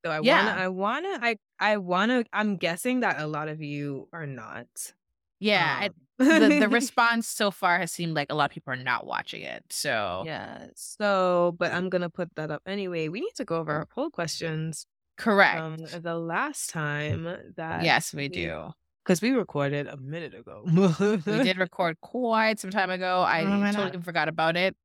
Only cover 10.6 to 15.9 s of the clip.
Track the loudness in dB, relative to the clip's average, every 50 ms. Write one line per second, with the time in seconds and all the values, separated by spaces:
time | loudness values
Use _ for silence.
10.6 | -16 -18 _ -18 -16 -16 -8 _ 0 2 2 4 4 4 4 4 2 2 2 0
11.6 | -2 -2 0 -2 -2 0 0 -2 -2 -2 _ -6 -8 -6 _ -8 -6 -6 -6 -8
12.6 | _ -8 -6 -6 -4 -4 -4 -4 -4 -4 -4 -6 -8 -8 _ -8 -6 -4 -2 -2
13.6 | -2 -2 -2 -4 -4 _ _ -6 -6 -6 _ -6 -6 -6 -6 -6 -6 -4 -4 -4
14.6 | -4 -6 -8 -10 -14 _ _ _ _ _ _ -2 0 4 6 8 6 6 6 0
15.6 | -4 -6 -8 -10 -10 -10